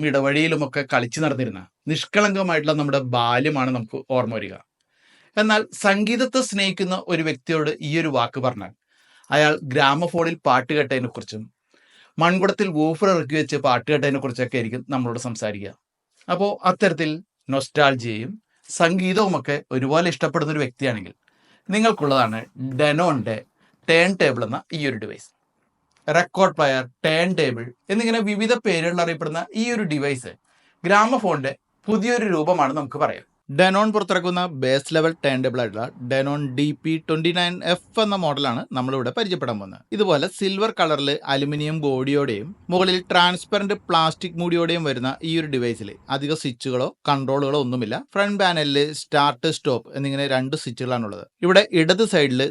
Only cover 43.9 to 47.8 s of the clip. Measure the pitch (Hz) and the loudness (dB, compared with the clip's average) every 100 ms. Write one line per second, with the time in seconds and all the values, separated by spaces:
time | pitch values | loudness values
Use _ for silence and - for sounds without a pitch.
43.9 | 165 160 - 180 170 175 170 165 170 151 | 2 2 -2 -8 -4 0 0 0 0 -2
44.9 | 123 131 135 165 165 156 131 120 117 104 | -2 -4 -4 -4 -2 -2 -2 -2 -4 -10
45.9 | - - 139 143 156 143 120 135 123 139 | -14 -8 -4 -2 -4 -4 -6 -4 -2 -2
46.9 | - - 139 131 135 139 147 127 127 | -2 0 0 2 0 2 0 0 -2